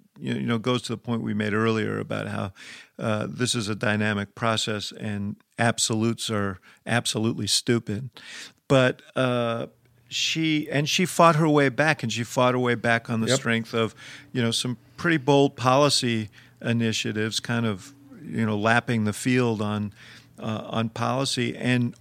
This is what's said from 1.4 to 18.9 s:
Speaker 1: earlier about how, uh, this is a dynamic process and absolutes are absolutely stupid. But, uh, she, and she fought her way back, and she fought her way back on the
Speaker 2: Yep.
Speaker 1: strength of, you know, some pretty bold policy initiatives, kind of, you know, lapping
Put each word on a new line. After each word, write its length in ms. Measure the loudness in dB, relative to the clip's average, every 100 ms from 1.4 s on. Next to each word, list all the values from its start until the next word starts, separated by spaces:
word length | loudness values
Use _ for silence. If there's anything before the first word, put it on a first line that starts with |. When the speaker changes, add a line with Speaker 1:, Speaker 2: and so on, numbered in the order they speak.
| -2
Speaker 1:
earlier 440 | 0 0 0 -2 -4
about 280 | -4 -6 -6
how, 260 | -6 -6 -10 -18 -20 -20 -8
uh, 260 | -4 -2 -4
this 260 | -4 -2 -2
is 120 | -4
a 80 | -2
dynamic 600 | 0 0 0 0 -4 -4
process 560 | -2 0 -2 -4 -8
and 420 | -8 -8 -6 -6 -10 _ 0
absolutes 720 | 2 2 0 2 0 0 -2
are 300 | -2 -2 -6 -14 -14 -2
absolutely 600 | -2 0 -2 -2 -2 -2
stupid. 640 | 0 2 0 0 -6 -8 -14 -18 -16 -18 _ 2
But, 340 | 4 4 0 -8 -2
uh, 520 | -2 0 -2 -4 -6 _ _ _ -10
she, 640 | -4 -2 0 0 0 0
and 160 | -2 0
she 180 | 0 0
fought 300 | 6 6 6
her 140 | 6
way 180 | 6 4
back, 320 | 4 2 2
and 80 | -2
she 100 | -4
fought 300 | -4 2 2
her 60 | 4
way 160 | 2 0
back 340 | 2 0 0
on 120 | -2
the 60 | 0
Speaker 2:
Yep. 100 | 0
Speaker 1:
strength 340 | 2 0 0
of, 200 | 0 -2 -4 -20 -20 -8
you 100 | -2
know, 100 | 0
some 260 | 0 -2 -6 _ -6
pretty 200 | 0 0
bold 380 | 4 4 4 2
policy 720 | 2 6 4 4 0 -2 -4 -10 -20 -8
initiatives, 800 | -2 0 0 0 -2 -2 -2 -4
kind 260 | -4 -2 -2
of, 280 | -4 -8 -20 -20 -18
you 220 | -8 -2 0
know, 120 | 2
lapping 460 | 4 4 2